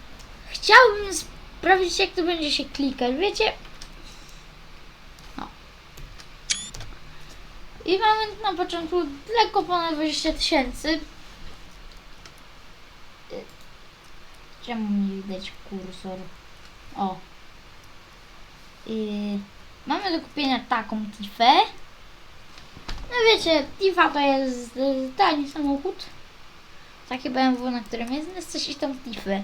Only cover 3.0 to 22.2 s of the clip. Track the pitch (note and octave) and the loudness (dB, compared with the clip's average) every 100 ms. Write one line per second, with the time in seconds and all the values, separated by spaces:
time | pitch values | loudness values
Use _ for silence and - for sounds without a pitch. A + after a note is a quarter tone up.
3 | B3 C4+ G4 G4+ A4 - - - - - | 0 2 0 2 0 0 -12 -16 -16 -16
4 | - - - - - - - - - - | -16 -16 -16 -16 -16 -18 -18 -16 -18 -18
5 | - - - - - - - - - - | -20 -18 -14 -12 -12 -14 -20 -20 -18 -16
6 | - - - - - D4+ D4+ - - - | -14 -16 -18 -14 -8 -8 -8 -10 -10 -12
7 | - - - - - - - - - F#4+ | -14 -14 -14 -16 -16 -14 -14 -6 2 4
8 | A4 A4 G#4+ G4 G#4 E4+ F4 E4+ D#4+ F4+ | 6 4 2 -2 -2 0 -2 -2 0 0
9 | D4 C#4 - A4+ G#4+ G4+ D#4+ F4 E4 D4+ | 0 -4 -2 2 4 4 2 2 2 2
10 | D#4 D4 D#4+ D#4 - D4 B3 - D4+ D#4+ | 0 0 0 0 2 4 2 -2 -2 -2
11 | - - - - - - - - - - | -2 -14 -18 -14 -12 -12 -16 -16 -18 -18
12 | - - - - - - - - - - | -18 -18 -18 -18 -20 -18 -18 -18 -20 -18
13 | - - - - - - - - - - | -18 -18 -14 -14 -14 -16 -18 -18 -20 -20
14 | - - - - - - A#3+ A3+ G#3+ G3+ | -18 -16 -16 -18 -18 -14 -6 -4 0 2
15 | G3 G3 G3 F#3+ - - - F#3+ F#3 - | 2 -2 -6 -8 -8 -12 -10 -8 -8 -10
16 | F#3+ F#3 F3 - - - - - - - | -8 -8 -10 -14 -16 -18 -18 -16 -10 -2
17 | F#3+ F#3 - - - - - - - - | -2 -2 -12 -18 -18 -18 -18 -18 -18 -18
18 | - - - - - - - - - A3 | -20 -20 -20 -18 -18 -18 -20 -14 -6 -4
19 | G#3+ G#3 G#3 G3+ G3+ - - - - E4+ | -2 -2 -2 -4 -6 -16 -18 -10 -2 0
20 | G4 D#4+ - D4 C4+ B3+ - A#3 G#3+ A3 | 0 -2 -2 -2 2 2 2 0 0 -4
21 | G#3 - G3+ - A#3 E4 A4 - - - | -6 -8 -6 4 8 8 6 0 -14 -16
22 | - - | -18 -18